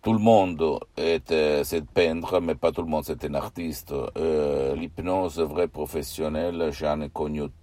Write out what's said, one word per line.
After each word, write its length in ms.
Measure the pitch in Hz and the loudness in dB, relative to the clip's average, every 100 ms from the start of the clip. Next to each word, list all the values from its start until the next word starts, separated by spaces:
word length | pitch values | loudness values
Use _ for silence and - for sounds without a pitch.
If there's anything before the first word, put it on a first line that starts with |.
tout 100 | 110 | 2
le 80 | 110 | 4
monde 420 | 110 113 92 80 80 65 - - | 8 8 6 2 0 0 -6 -4
est, 340 | 82 82 - | 0 0 2
euh, 320 | 80 76 73 | 2 4 2
c'est 220 | 71 82 76 | 0 -4 -2
peintre, 560 | - 85 82 82 90 | 2 2 2 0 0
mais 140 | 85 76 | 0 0
pas 180 | 85 | 0
tout 80 | 73 | 0
le 80 | 82 | -2
monde 160 | 78 76 | -2 -2
c'est 180 | 76 | -6
un 120 | 73 73 | -4 -4
artiste. 580 | 71 - 85 76 - 71 58 - | -4 -6 -8 -8 -6 -6 -6 -2
Euh, 580 | 80 78 73 71 67 71 | 0 2 0 0 0 -2
l'hypnose 640 | 82 - 85 92 92 80 | -6 -6 -2 0 -2 -2
vraie 300 | 78 76 85 | -2 0 -2
professionnelle, 1000 | - 76 80 - - 78 78 87 85 80 | -2 -6 -6 -6 -4 -4 -2 -2 -2 -4
j'en 260 | 73 78 76 | -2 -2 -2
ai 100 | 73 | -4
connu 340 | - 76 76 71 - | -6 -6 -4 -8 -10